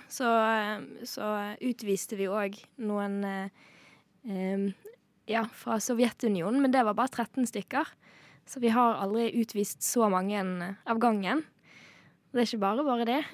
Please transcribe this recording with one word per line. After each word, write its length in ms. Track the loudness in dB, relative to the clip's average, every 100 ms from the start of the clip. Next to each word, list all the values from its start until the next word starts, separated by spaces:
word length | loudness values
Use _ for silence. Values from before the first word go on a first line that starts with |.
| -4
så, 180 | -4 2
eh, 800 | 4 4 2 0 -6 -10 -14 -12
så 500 | -8 -4 -4 -6 -6
utviste 560 | -4 -4 -2 -2 -2 -4
vi 100 | -2
også 400 | -2 -4 -6 -18 -8
noen, 460 | -4 -2 -2 -4
eh, 240 | -4 -6 -8 _ -20 -20 -20 -20 _ _ -8
em, 460 | -4 -2 0 -2 -4 -16 -20 _ _ -4
ja, 180 | -2 -2
fra 320 | -8 -4 -4
Sovjetunionen, 840 | -2 2 2 2 0 0 0 2
men 120 | 4
det 100 | 4
var 120 | 4
bare 140 | 2 0
tretten 380 | -2 -4 -2 -2
stykker. 400 | -2 -4 -4 -4 -8 -20 -20 -20 -20 -14
Så 120 | 0
vi 100 | 4
har 300 | 6 4 4
aldri 320 | 0 0 0
utvist 500 | 0 0 0 -4 -2
så 300 | -2 2 4
mange, 240 | 4 0 -2
eh, 320 | -2 -4 -6 -8 -4
av 80 | 2
gangen. 460 | 4 4 2 0 -2 _ _ -20 -20 -20 -20 _ _
Det 60 | 0
er 80 | 0
ikke 140 | 0
bare 220 | 0 2
bare 200 | 0 0
det. 200 | 2 0 0